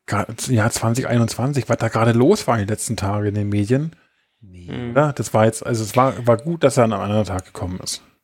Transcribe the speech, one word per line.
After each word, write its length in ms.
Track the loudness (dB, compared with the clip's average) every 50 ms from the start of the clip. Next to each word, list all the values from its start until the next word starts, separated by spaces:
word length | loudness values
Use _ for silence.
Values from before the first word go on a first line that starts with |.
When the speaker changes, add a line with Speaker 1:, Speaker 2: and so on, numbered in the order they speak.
| _
Speaker 1:
gra-, 440 | -6 -4 -4 -4 -4 -8 -8 -2 0
Jahr 180 | 2 2 2 2
zwanzig 380 | 0 0 0 0 0 0 0
einundzwanzig, 600 | 0 2 2 2 2 0 -2 -2 -2 0 -2 0
was 100 | 0 0
da 100 | 0 0 0
gerade 220 | 0 2 2 4
los 360 | 4 6 6 4 4 2 2
war 80 | 0 0
in 60 | 0
den 80 | 0 -2
letzten 260 | -4 -4 -4 -6 -4
Tagen 300 | -4 -2 -2 -2 -2 -2
in 100 | -2 -2
den 140 | -2 -2 0
Medien. 460 | 0 0 2 2 0 0 0 -4 -8 _ _ _ _ _ _ _ _ _
Nee, 300 | -20 -20 -20 -20 -14 -12
Speaker 2:
Mhm. 200 | -10 -8 -8 -2
Speaker 1:
oder? 220 | 0 2 2 2 0
Das 200 | -4 -4 -2 2
war 120 | 2 2
jetzt, 200 | 2 2 -2 -4
also 180 | -4 -4 -4 -4
es 120 | 0 2
war, 300 | 2 2 2 0 0 2
war 100 | 2 2
gut, 260 | 2 0 -4 -2 2 2
dass 140 | 2 4
er 60 | 4 2
an 100 | 2 2
einem 80 | -2
anderen 240 | -2 0 0 0 0
Tag 200 | 0 -2 -6 -6
gekommen 340 | -8 -10 -8 -8 -8 -8 -8 -8
ist. 180 | -10 -10 -10 _ _ _ _